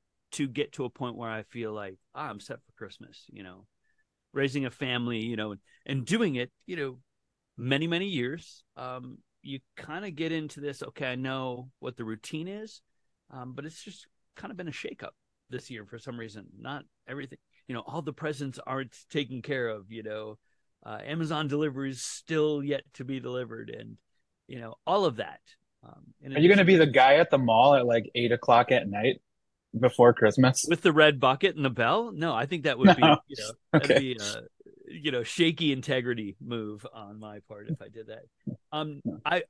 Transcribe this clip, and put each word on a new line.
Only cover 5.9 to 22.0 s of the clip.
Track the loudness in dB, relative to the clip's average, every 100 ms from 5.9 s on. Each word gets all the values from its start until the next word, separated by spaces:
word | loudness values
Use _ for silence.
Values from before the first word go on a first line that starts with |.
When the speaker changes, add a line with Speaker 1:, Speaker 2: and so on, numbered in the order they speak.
| -6 -2
Speaker 1:
doing | -2 0 -2
it, | -8 _ -14
you | -10
know, | -10 -10 _ _ _ _ _ -10
many, | -4 -2 -2
many | -4 -4
years. | -4 -6 -8 -14 -20 _ -16
Um, | -14 -14 -16 -20 _ _
you | -14 -14 -16 -20
kinda | -14 -12 -12
get | -6 -4
into | -4 -8 -10
this, | -12 -10
"Okay, | -14 -8 -6
I | -4
know | -6 -6 -6 -10 -14 _
what | -12 -8
the |
routine | -8 -10 -10 -10 -10
is," | -12 -14 -20 _ _ _ _ _
um, | -16 -14
but | -14 -14
it's | -16
just | -20 -20 _ _ _ -20
kinda | -16
been | -12 -12
a |
shakeup | -10 -12 -12 -16 -18 _ _ _
this | -14 -12
year | -16
for | -14 -14
some | -12 -12
reason. | -12 -14 -18 -16
Not | -12 -12 -14 _ -14
everything, | -14 -14 -18 _ _ -12
you |
know, | -12
all | -10 -10
the | -10
presents | -8 -8 -6 -10 -10 -8
aren't | -8 -8 -16 _
taken | -6 -6 -8
care | -6 -4 -4
of, | -6 -12
you | -14
know, | -10 -10 -10 -16 _ _ _ _
uh, | -16 -14
Amazon | -8 -6 -4 -4 -4
deliveries | -2 -2 -4 -10 -10